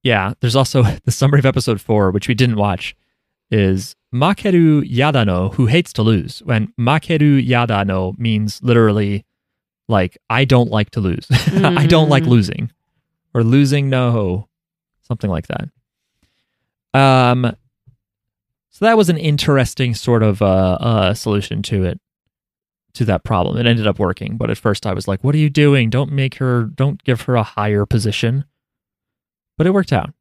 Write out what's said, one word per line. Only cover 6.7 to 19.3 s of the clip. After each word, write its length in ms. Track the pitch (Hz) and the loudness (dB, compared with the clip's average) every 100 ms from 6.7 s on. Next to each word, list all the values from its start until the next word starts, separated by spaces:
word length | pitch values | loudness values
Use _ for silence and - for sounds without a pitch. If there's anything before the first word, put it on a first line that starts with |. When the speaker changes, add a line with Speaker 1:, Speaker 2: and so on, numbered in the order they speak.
| - | -4
Speaker 1:
"Makeru 680 | 120 151 - 160 147 139 123 | -2 -2 -2 0 2 2 2
Yadano" 720 | 123 117 101 98 95 92 90 | 0 0 -2 -2 -2 -4 -4
means 440 | 117 107 107 - | -2 -2 -4 -4
literally, 640 | 123 117 110 104 101 98 _ _ _ _ _ _ - | 2 4 4 2 -2 -4 _ _ _ _ _ _ -2
like, 300 | 107 92 _ _ | 0 0 _ _
"I 140 | 113 | -2
don't 260 | 135 127 113 | 2 2 2
like 200 | 107 101 | -2 -2
to 100 | - | -2
lose." 260 | 95 85 - | -2 -4 -2
<laughs> 20 | |
"I 560 | 123 - 196 190 - 147 | 0 0 0 2 2 4
don't 220 | 165 151 | 4 4
like 160 | 139 | 2
Speaker 2:
Mm. 40 | 131 | 4
Speaker 1:
losing." 440 | 123 95 - 117 _ _ _ _ _ _ | 2 2 -4 -10 _ _ _ _ _ _
Or 80 | 120 | -2
"Losing 440 | 113 135 139 143 139 | 2 2 2 0 -2
no." 600 | 131 123 117 95 92 - _ _ _ _ _ | 0 0 0 -2 -4 -8 _ _ _ _ _
Something 280 | _ 117 104 | _ -6 -4
like 160 | 82 - | -4 -6
that. 220 | - - _ _ _ _ _ _ _ _ _ _ _ _ 135 | -10 -10 _ _ _ _ _ _ _ _ _ _ _ _ 2
Um, 560 | 135 131 123 123 120 - _ _ _ _ _ _ _ _ _ _ _ | 4 4 2 2 -2 -6 _ _ _ _ _ _ _ _ _ _ _
so 140 | _ | _
that 120 | 214 226 | 2 4
was 120 | 175 | 4
an 100 | 160 | 2
interesting 760 | 160 | 0